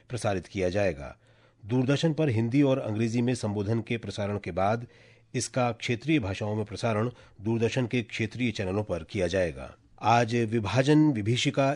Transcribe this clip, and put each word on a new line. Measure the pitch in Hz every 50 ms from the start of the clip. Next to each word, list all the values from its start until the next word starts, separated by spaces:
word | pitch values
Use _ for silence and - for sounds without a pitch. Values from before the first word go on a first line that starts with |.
| _ -
प्रसारित | 127 113 - 110 98 92 85
किया | - - 101 92 90
जाएगा। | 90 104 101 92 80 67 67 64 - _ _ _ _ _ _ _ _ _ -
दूरदर्शन | 101 120 131 127 120 143 139 - 165 151
पर | 147 156 143
हिंदी | 113 113 113 117 113 143
और | 143 135 135 135
अंग्रेजी | - 113 107 104 117 117 110 123
में | 120 123 127
संबोधन | - - 104 101 104 101 101 117 117
के | - - 120
प्रसारण | 110 - 101 - - 101 101 104
के | 101 - 98
बाद | 82 90 95 101 110 117 117 - - - - - - _ _ _ -
इसका | 131 - - - 131 123 120
क्षेत्रीय | 117 - - - 123 107 - 143 160 147
भाषाओं | 107 95 98 - 117 104 107
में | 107 104
प्रसारण | 98 101 90 - 117 110 104 113 123 - - - - - -
दूरदर्शन | 95 110 113 113 117 110 - 135 123
के | 113 - 123 113
क्षेत्रीय | - - - 113 104 - 113 127 117
चैनलों | 104 - 101 92 95 104 101
पर | - 92 82 80
किया | - - 101 90
जाएगा। | 87 87 95 90 85 71 65 67 71 - - _ _ - -
आज | - 107 117 120 120 110 117
विभाजन | 120 117 107 113 120 104 98 101 127 135 139 151 151 156 151
विभीषिका | 135 110 101 110 123 120 - 147 - 143 135 135 143